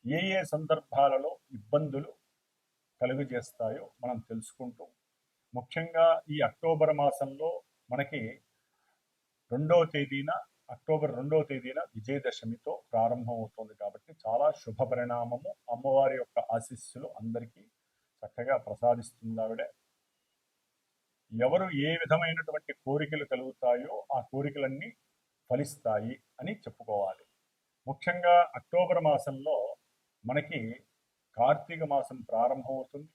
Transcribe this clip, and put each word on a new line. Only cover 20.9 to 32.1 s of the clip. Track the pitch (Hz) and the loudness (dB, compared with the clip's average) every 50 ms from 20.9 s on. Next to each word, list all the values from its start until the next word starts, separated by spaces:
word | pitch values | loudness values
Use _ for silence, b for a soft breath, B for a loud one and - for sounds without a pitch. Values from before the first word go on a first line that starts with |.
| _ _ _ _ _ _ _ _ 110 113 | _ _ _ _ _ _ _ _ 0 2
ఎవరు | 123 131 156 185 190 | 4 4 6 4 2
ఏ | 180 151 139 143 156 165 | 2 0 0 2 2 0
విధమైనటువంటి | 165 160 135 156 160 170 165 160 165 160 - 151 151 _ - | 0 2 2 2 2 2 0 -2 -4 -4 -4 -6 -6 _ -8
కోరికలు | 139 _ _ 131 139 147 151 147 156 151 143 | -14 _ _ -2 0 0 0 -2 -4 -6 -2
కలుగుతాయో | - 131 123 131 131 - _ 131 123 120 123 131 - - 208 - _ 143 | -4 -4 -4 -4 -8 -8 _ 2 2 2 2 0 -6 -8 -10 -6 _ -4
ఆ | 127 | -4
కోరికలన్నీ | 120 _ - 135 143 143 139 143 139 135 135 139 190 233 233 _ _ _ _ _ _ _ _ _ _ _ | -4 _ -6 -4 -4 -4 -2 -2 -4 -4 -4 -6 -10 -12 -16 _ _ _ _ _ _ _ _ _ _ _
ఫలిస్తాయి | 123 135 143 135 - - _ 113 107 104 110 117 131 - _ _ _ - | -2 -2 -2 -4 -6 -6 _ -2 -2 0 -2 -4 -10 -10 _ _ _ -10
అని | 131 180 214 | -8 -8 -8
చెప్పుకోవాలి. | - _ 117 - _ 120 - 107 101 98 95 95 _ _ _ _ _ _ _ _ _ _ _ _ _ _ | -8 _ -16 -16 _ -8 -4 -2 -2 -2 -4 -6 _ _ _ _ _ _ _ _ _ _ _ _ _ _
ముఖ్యంగా | 127 - - - 180 175 180 175 175 175 175 170 - - | -10 -10 -4 -2 -2 -2 2 6 8 10 10 8 6 0
అక్టోబర్ | 123 - _ - 175 180 170 180 175 165 | -12 -10 _ 2 2 4 4 2 4 4
మాసంలో | 151 143 139 - 143 135 135 139 156 147 110 101 117 - _ _ _ _ _ _ _ _ _ - | 4 4 4 0 -4 -8 -6 -2 -2 0 0 -2 -4 -8 _ _ _ _ _ _ _ _ _ -6
మనకి | 117 131 147 147 - 143 131 110 113 117 - _ _ _ _ _ _ _ _ _ _ _ | -2 -2 -2 -2 -2 -8 -6 -6 -8 -10 -12 _ _ _ _ _ _ _ _ _ _ _
కార్తీక | - - 131 151 151 - - 170 160 | 4 4 4 4 2 0 -10 -6 -6
మాసం | 160 143 143 139 131 - | -2 0 0 0 0 -2